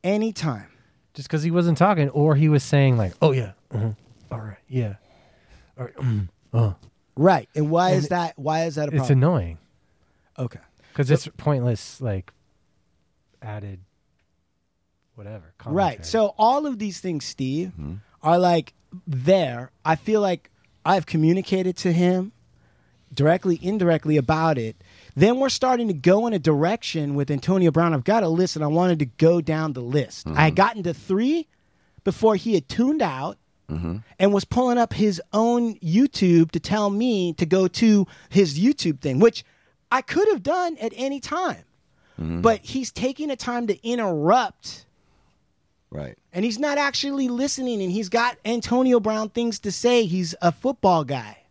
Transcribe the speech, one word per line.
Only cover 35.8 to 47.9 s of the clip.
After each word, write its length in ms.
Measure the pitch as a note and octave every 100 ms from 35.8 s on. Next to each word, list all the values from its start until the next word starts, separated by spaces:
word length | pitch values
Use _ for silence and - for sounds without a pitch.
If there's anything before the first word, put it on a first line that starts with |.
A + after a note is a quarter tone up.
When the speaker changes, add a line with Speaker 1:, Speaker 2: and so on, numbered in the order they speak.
| E3 F#3 C#4 - F#3 E3+ E3
Speaker 1:
to 80 | E3
tell 300 | - G#3+ G#3
me 420 | G3+ B3 G#3+ F3 D#3+
to 100 | E3+
go 220 | F#3 F#3
to 360 | - A3+ G#3 F#3 - _
his 300 | F#3+ F#3 C#3
YouTube 400 | A3 D4 E3 C#3+
thing, 200 | D3 C3
which 260 | A3+ - - _ _ _ _
I 120 | C4
could 260 | - D#4+ A4
have 160 | E4+
done 320 | F#3+ F4+ F4 D#4+
at 100 | A3+ A3+
any 220 | C4+ C#4
time. 420 | - D#4+ F4+ A#2+ _ _ _ _ _ -
Speaker 3:
Mm-hmm. 220 | D#2+ E2+
Speaker 1:
But 240 | A3+ G#3+ -
he's 260 | C4+ B3
taking 380 | - B3+ C#4 D4+
the 60 | C4
time 300 | - A#3+ A#3
to 200 | F#3+ A3+
interrupt. 960 | A#3+ G#3 D#3+ D#3 A#3 - - - - _ _ _ _ _ _ _ _ _ _ _
Speaker 3:
Right. 260 | D#2 C#2 - _
Speaker 1:
And 100 | F3
he's 160 | A3+ A3
not 180 | D4 C#4+
actually 520 | C#4+ - C#4 C#4 B3+
listening, 520 | A#3+ C#4 - B3+ A3
and 100 | F#3+